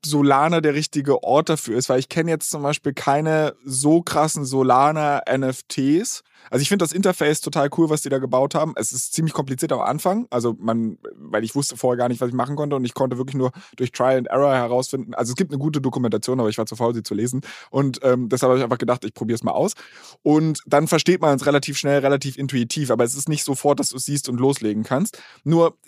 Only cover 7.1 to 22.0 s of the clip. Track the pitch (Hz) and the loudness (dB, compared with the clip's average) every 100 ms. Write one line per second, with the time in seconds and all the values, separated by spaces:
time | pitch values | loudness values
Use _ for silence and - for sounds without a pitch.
7.1 | 175 151 156 - 156 139 - 165 151 139 | 2 2 0 -2 0 0 2 2 0 -2
8.1 | 135 131 127 139 160 156 - 113 127 - | -2 0 0 2 0 -2 -2 -6 -6 -6
9.1 | - 160 - 135 131 160 131 - 147 180 | -2 -2 -2 -4 -4 -2 -2 -2 0 0
10.1 | 202 247 123 117 113 113 113 113 - - | -2 -2 -2 -2 -2 -2 -2 -2 -6 -16
11.1 | - 73 107 113 139 139 117 127 123 123 | -18 -4 -4 -2 -2 -4 -2 -2 0 0
12.1 | 120 123 123 127 147 147 135 123 - 131 | 0 -2 -2 -4 -4 -4 -2 -2 -2 -2
13.1 | 123 135 131 127 - - - 127 - 127 | -2 -4 -2 -2 -4 -14 -6 -4 0 2
14.1 | 131 120 131 143 131 120 123 127 135 120 | 2 2 2 4 2 2 0 -2 -6 -6
15.1 | - 120 123 180 139 151 151 135 139 120 | -6 -4 -2 -2 -2 -2 -2 -2 0 0
16.1 | 107 - 131 110 110 110 113 117 117 - | 0 -2 0 0 0 -4 -2 -2 0 -4
17.1 | 104 120 131 - - - 131 139 123 135 | -4 -2 -4 -8 -16 -4 0 0 2 2
18.1 | 123 117 123 127 127 120 123 120 120 107 | 2 2 2 4 4 2 0 0 -2 -4
19.1 | - 113 113 107 87 180 - - - - | -6 -4 -4 -2 0 -2 -4 -16 -20 -20
20.1 | - 147 151 160 151 - 156 160 160 - | -4 2 4 2 -2 2 2 4 2 2
21.1 | 175 151 135 143 143 139 135 143 143 | 2 4 2 2 2 0 -4 0 2